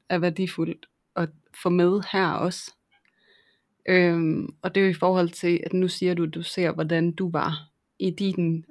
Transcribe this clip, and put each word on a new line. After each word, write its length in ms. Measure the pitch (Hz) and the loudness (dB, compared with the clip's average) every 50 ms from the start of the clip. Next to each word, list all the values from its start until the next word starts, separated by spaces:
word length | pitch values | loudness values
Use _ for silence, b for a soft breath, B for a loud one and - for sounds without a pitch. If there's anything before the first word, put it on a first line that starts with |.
| _ - | _ -4
er 80 | 180 | -2
værdifuldt 680 | 170 175 175 160 190 185 175 - - 160 170 160 - - - _ _ _ _ - | 0 0 0 0 0 -4 -4 -2 -4 -4 -4 -6 -10 -14 -20 _ _ _ _ -4
at 140 | 180 170 156 - _ _ _ - - - | -4 -4 -4 -6 _ _ _ -10 -4 -2
få 60 | 180 | 2
med 320 | 180 180 175 180 196 208 180 - | 4 4 4 4 4 2 0 -2
her 160 | - 190 185 | 0 0 0
også. 440 | 165 - - - 180 175 - - - - _ _ _ _ _ _ _ _ _ _ _ _ _ _ _ _ _ _ _ _ _ - - | 0 0 -2 -2 -4 -4 -6 -12 -16 -20 _ _ _ _ _ _ _ _ _ _ _ _ _ _ _ _ _ _ _ _ _ 0 2
Øhm, 640 | 185 180 175 175 170 165 165 156 160 - - - - _ | 4 4 6 4 2 2 2 0 0 -2 -4 -8 -8 _
og 140 | - 180 - | -6 -2 0
det 60 | 196 | 2
er 40 | 196 | 2
jo 60 | 190 | 2
i 20 | 170 | 2
forhold 360 | - 185 185 185 185 170 170 | 2 2 2 4 4 2 0
til, 300 | - - 185 175 175 - - | -2 -2 0 0 0 0 -2
at 80 | - 185 | -2 0
nu 140 | 185 185 | 0 0
siger 260 | 175 - - 185 180 180 | 0 0 0 0 0 0
du, 100 | 170 165 | 0 -2
at 100 | 156 - | -4 -4
du 80 | 165 | -8
ser, 300 | 170 - - 190 175 151 | -10 -6 -4 -2 0 0
hvordan 400 | 160 160 160 156 170 165 170 170 | 0 -2 -2 0 0 2 2 0
du 180 | 165 - 190 170 | 0 -2 -4 -2
var 360 | 165 147 156 165 151 151 - _ _ _ _ _ _ - | 0 0 0 0 -2 -6 -10 _ _ _ _ _ _ -4
i 100 | 190 185 | -4 -4
din, 560 | 156 - 202 190 185 180 170 165 165 165 160 - | -2 -2 -2 -2 0 0 0 0 -2 -2 -6 -8